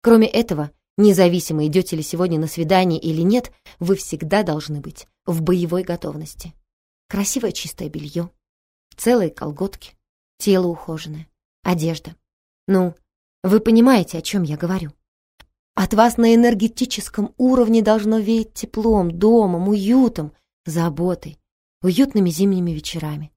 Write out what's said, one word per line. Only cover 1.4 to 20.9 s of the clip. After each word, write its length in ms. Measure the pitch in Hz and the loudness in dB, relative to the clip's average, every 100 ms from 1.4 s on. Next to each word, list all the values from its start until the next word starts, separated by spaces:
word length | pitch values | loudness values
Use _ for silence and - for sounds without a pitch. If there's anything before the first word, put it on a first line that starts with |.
| - 156 151 | -2 -2 0
идете 300 | 165 180 160 | 0 -2 -6
ли 60 | |
сегодня 360 | 151 165 180 160 | -8 -4 -2 -2
на 80 | 156 | -4
свидание 520 | - 160 185 185 160 | -6 0 2 2 -2
или 220 | 165 160 | -4 -2
нет, 320 | 170 240 247 _ - _ | 0 0 -2 _ -20 _
вы 180 | 175 190 | -2 -2
всегда 460 | - 156 156 196 | -4 -10 -2 -2
должны 380 | 196 151 151 147 | -2 -4 -6 -10
быть 260 | 147 - - _ - | -12 -18 -20 _ -6
в 160 | 165 | -4
боевой 400 | 160 180 175 175 | 0 0 0 -4
готовности. 720 | 180 170 156 147 156 - 165 _ _ _ _ _ _ | -4 -8 -8 -12 -14 -18 -20 _ _ _ _ _ _
Красивое 440 | 208 202 269 233 | -6 -4 -4 -4
чистое 380 | - 160 - 160 | -6 -12 -12 -12
белье, 400 | 160 147 170 170 _ _ _ _ _ _ _ | -12 -10 -8 -10 _ _ _ _ _ _ _
целые 340 | 220 247 175 | 0 2 0
колготки, 640 | - 151 147 196 - - _ _ _ _ _ | -4 -12 -6 -8 -8 -20 _ _ _ _ _
тело 280 | - 185 180 | 0 2 2
ухоженное, 640 | 165 - 160 160 151 160 _ _ _ | -4 -10 -12 -12 -16 -18 _ _ _
одежда. 540 | - 175 160 160 - 160 _ _ _ _ - | -4 -2 -2 -6 -12 -20 _ _ _ _ -2
Ну, 280 | 190 180 170 _ _ _ _ | 0 0 -4 _ _ _ _
вы 180 | 185 208 | 2 2
понимаете, 560 | 214 226 247 247 170 165 | 4 4 6 4 0 -8
о 40 | |
чем 200 | - 202 | -6 -4
я 140 | 160 151 | -4 -4
говорю. 360 | 175 185 160 - _ _ _ _ _ _ _ | -4 -6 -8 -16 _ _ _ _ _ _ _
От 180 | - 190 | -4 0
вас 240 | 208 233 233 | 4 4 4
на 180 | 233 | 4
энергетическом 1000 | 233 240 220 226 - 247 - - - 208 _ | 6 4 2 -2 -4 -6 -6 -10 -6 -8 _
уровне 460 | 254 254 226 226 | 0 2 4 2
должно 360 | 214 220 208 220 | 4 2 2 -2
веять 360 | 208 226 220 | 0 -2 -2
теплом, 560 | - - - 226 214 175 | -10 -10 -4 0 2 0
домом, 580 | 165 208 233 208 175 185 | 2 4 4 4 0 0
уютом, 640 | 208 196 254 247 233 151 _ _ _ | 0 2 4 4 0 -10 _ _ _
заботой, 760 | - 160 170 | -8 -2 -2